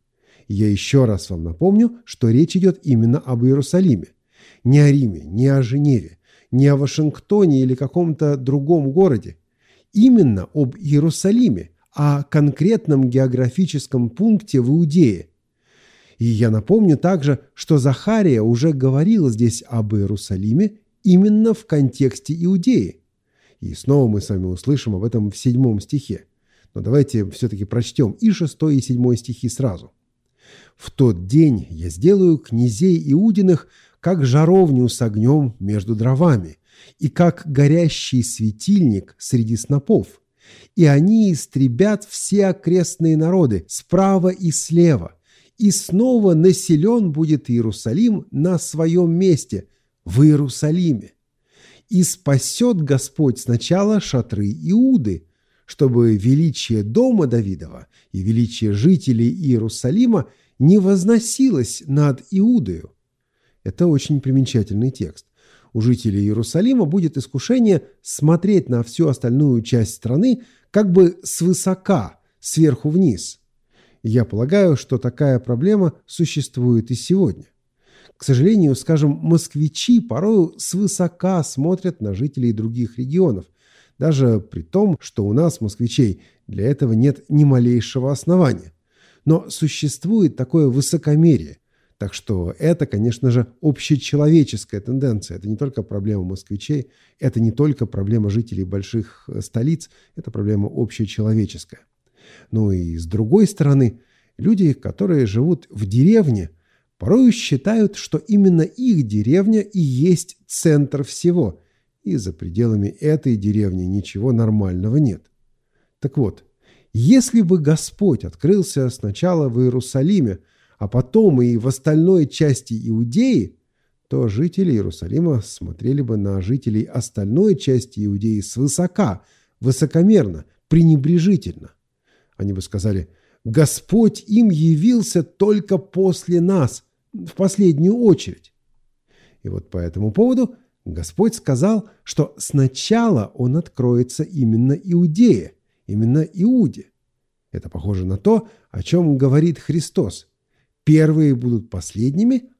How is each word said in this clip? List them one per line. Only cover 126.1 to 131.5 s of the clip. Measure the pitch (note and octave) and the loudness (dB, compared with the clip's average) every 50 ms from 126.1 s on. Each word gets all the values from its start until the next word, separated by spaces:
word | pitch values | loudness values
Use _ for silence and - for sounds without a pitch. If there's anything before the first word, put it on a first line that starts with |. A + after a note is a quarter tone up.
| A2+ | -4
на | G#2+ G2+ G2+ G2 G2 F2+ | -4 -4 -4 -4 -4 -4
жителей | F#2 B2+ C#3 - B2 G#2+ G#2+ A#2 | -4 -4 -4 -4 -2 -2 -2 -4
остальной | - - C3+ A2+ - - - G2+ G2 A2+ D3+ G3+ G#3+ F#3+ | -4 -6 -8 -8 -8 -6 -6 -4 -2 0 2 2 2 2
части | C#3 - - C3 B2 A2+ - - - G#2 | 0 0 -2 -2 -2 -2 -4 -8 -6 -4
Иудеи | G#2 G2+ G2 G2+ A2+ A2 G#2 | -4 -4 -2 -2 -2 -2 -4
свысока, | G2 - - A2+ C3+ D3 - - F3 F3 - - G3+ C3+ F#2 F#2 _ _ _ _ _ _ _ - | -4 -6 -6 -4 -4 -4 -2 -2 -4 -4 -2 -2 -2 -2 -2 -6 _ _ _ _ _ _ _ -6
высокомерно, | - B2+ B2+ - D#3+ C3+ - D#3+ F3 G3+ A3 G3+ C#3 G2+ E2+ D#2 - _ _ _ _ | -2 -2 -2 0 -2 -2 2 2 4 4 4 4 2 0 -4 -10 -14 _ _ _ _
пренебрежительно. | - - E3 E3 E3 D#3+ C#3+ C3 D3+ F3 F3 D#3+ G3 G3+ D#3 - - | 0 2 4 6 6 4 4 2 2 0 2 2 2 0 0 -2 -6